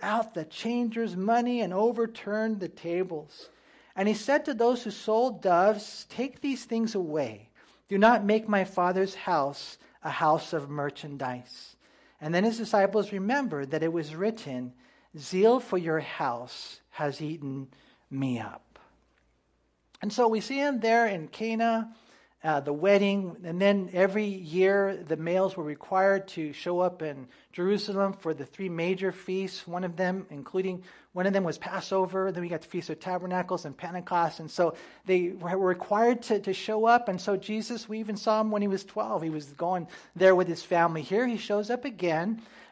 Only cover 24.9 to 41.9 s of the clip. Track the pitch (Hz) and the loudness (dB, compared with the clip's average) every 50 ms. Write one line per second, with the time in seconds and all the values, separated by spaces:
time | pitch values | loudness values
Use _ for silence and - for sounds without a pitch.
24.9 | 196 190 175 151 160 151 160 170 180 185 196 185 190 180 156 151 147 - - - | -2 -6 -4 -4 -4 -4 -2 0 2 2 2 0 0 -4 -8 -8 -8 -10 -8 -2
25.9 | 190 185 190 196 196 190 190 - - 170 156 147 143 - - 180 180 175 180 180 | 2 4 4 6 4 2 0 -6 -8 -8 -6 -8 -8 -8 -4 -2 0 2 2 0
26.9 | 180 180 160 151 143 139 131 - - - _ _ - 180 180 190 208 202 202 214 | 0 -2 -8 -8 -8 -10 -14 -18 -20 -20 _ _ -6 -2 0 2 2 0 0 -2
27.9 | 196 196 196 196 196 - - 165 151 139 135 - - - 196 185 170 165 165 180 | 0 0 0 0 0 -4 -4 -4 -4 -4 -6 -12 -10 -8 -6 -6 -4 -2 0 0
28.9 | 190 180 190 185 180 185 - - 185 190 190 180 - - - 175 170 180 185 175 | 0 0 -2 -4 -4 -4 -8 -6 -4 -4 -4 -6 -8 -10 -12 -8 -8 -6 -6 -6
29.9 | 165 175 190 180 190 190 185 - 151 143 131 - - 190 190 185 180 180 - - | -2 -2 0 0 0 -2 -6 -10 -14 -14 -14 -4 -4 -2 -2 -2 -4 -6 -10 -16
30.9 | - - - _ - 180 185 196 196 196 185 160 151 - - - 185 190 - - | -20 -20 -20 _ -4 0 0 2 2 2 2 0 -2 -4 -8 -6 -6 -6 -4 0
31.9 | 190 190 185 180 185 190 190 190 170 175 175 170 170 156 - - - 175 170 - | 0 0 0 2 0 -2 -2 -2 -2 -4 -4 -4 -6 -6 -8 -6 -8 -8 -6 -6
32.9 | 156 - - 185 180 175 180 180 180 185 175 180 185 180 180 147 135 - 180 180 | -10 -8 -6 -6 -6 -4 -4 -2 -2 -2 -2 -2 -4 -4 -4 -8 -12 -10 -10 -8
33.9 | 185 180 175 - 180 175 170 156 - - 160 147 - - 175 160 - - - - | -8 -8 -6 0 2 2 2 2 -2 -6 -14 -10 0 0 0 0 0 -4 -16 -20
34.9 | - - - 180 185 180 175 175 190 190 170 175 185 190 190 185 180 185 - - | -20 -14 -2 2 2 2 2 0 -4 -6 -6 -2 -2 2 2 2 2 0 0 0
35.9 | 202 214 233 240 247 240 - - 214 196 202 196 190 - - - 214 220 220 226 | 2 4 6 4 4 2 0 0 0 0 0 -2 -4 -4 -2 -2 0 2 4 6
36.9 | 233 240 240 220 185 175 - 208 196 190 - - 214 220 214 - 240 220 - - | 6 6 4 0 -4 -2 0 -2 -2 -2 -2 -4 -6 -6 -4 -6 -8 -10 -8 -8
37.9 | 214 220 220 214 202 202 - 226 214 220 220 220 208 208 208 202 190 190 - - | -8 -8 -6 -6 -6 -2 0 2 2 2 2 0 0 0 0 0 0 -2 -4 -6
38.9 | - 214 214 220 214 190 165 160 156 151 143 139 143 - 170 175 185 180 160 - | -6 -6 -4 -2 -2 -2 -2 -2 -4 -6 -8 -10 -8 -4 -2 -2 0 -2 -4 -6
39.9 | - - - - - 170 185 185 185 180 180 170 165 - - - 180 170 170 170 | -14 -20 -20 -14 0 8 10 10 10 10 6 2 -2 -6 -2 0 4 4 4 4
40.9 | 165 160 143 - 190 220 254 247 233 196 - - 208 208 208 214 240 247 - 277 | 2 -2 -4 -2 0 0 2 0 -2 -4 -2 -2 -2 -2 0 -2 -4 -4 -4 -8